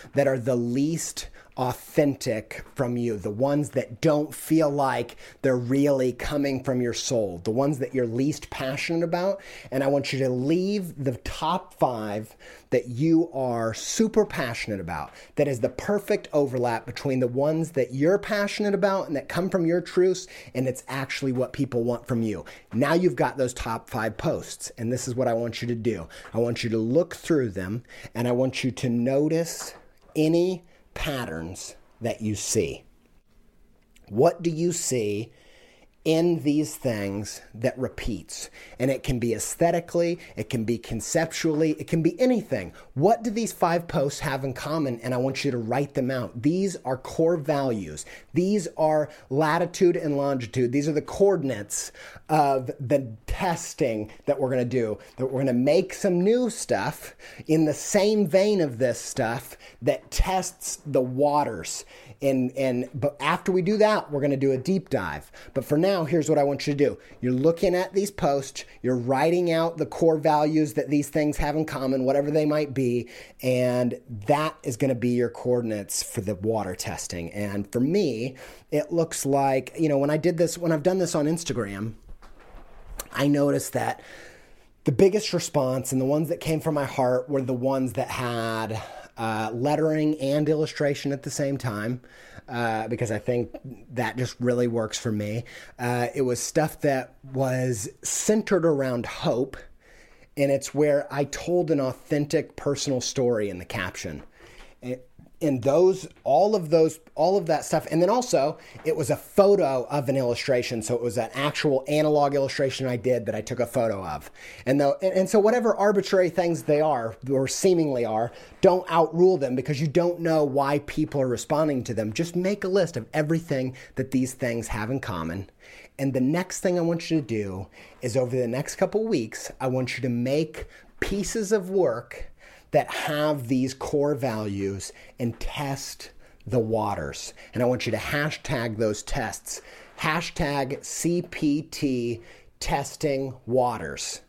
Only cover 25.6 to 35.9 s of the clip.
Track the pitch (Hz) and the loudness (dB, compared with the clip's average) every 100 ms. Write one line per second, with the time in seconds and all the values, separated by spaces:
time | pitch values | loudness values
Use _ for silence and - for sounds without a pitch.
25.6 | 120 117 113 101 80 - - 110 120 117 | -4 -2 -2 -2 -6 -16 -8 -2 0 0
26.6 | 120 113 113 139 170 - - 160 120 95 | 0 0 2 2 2 -4 0 2 2 -4
27.6 | 90 113 - - - 113 120 123 131 127 | -6 -6 -8 -18 -12 -2 0 2 2 0
28.6 | 131 120 131 120 120 135 151 160 170 - | -4 -2 -2 0 2 2 2 0 -2 -6
29.6 | - - - _ - - 156 170 180 185 | -12 -14 -20 _ -8 0 4 4 2 0
30.6 | - _ _ - 165 139 110 82 82 92 | -10 _ _ -6 -4 -4 -6 -6 -8 -10
31.6 | - - - _ 113 104 107 104 - 113 | -14 -18 -20 _ -6 -4 -4 -4 0 0
32.6 | 80 64 - _ _ _ _ _ - _ | 0 -2 -14 _ _ _ _ _ -20 _
33.6 | _ _ _ _ - 101 160 - 170 156 | _ _ _ _ -8 4 4 4 -4 0
34.6 | 175 165 - 127 104 101 117 - - - | -2 -2 -2 0 0 -2 -6 -12 -20 -20
35.6 | - _ _ | -20 _ _